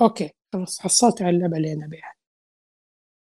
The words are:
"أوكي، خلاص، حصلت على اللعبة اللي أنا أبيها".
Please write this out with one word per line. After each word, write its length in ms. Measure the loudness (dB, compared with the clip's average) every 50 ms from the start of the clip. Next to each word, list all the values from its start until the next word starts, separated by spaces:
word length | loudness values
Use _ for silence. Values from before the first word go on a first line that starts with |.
"أوكي، 300 | 2 2 2 0 -6 -8 -10 _ _ _
خلاص، 280 | -8 -6 -6 -8 -8 -8
حصلت 420 | -4 0 2 4 4 4 4 2
على 140 | 0 0 2
اللعبة 200 | 2 2 0 0
اللي 160 | -2 -2 -4
أنا 120 | -4 -8 -10
أبيها". 280 | -12 -14 -16 -18 -20 -20 _ _ _ _ _ _ _ _ _ _ _ _ _ _ _ _ _ _ _ _ _ _ _ _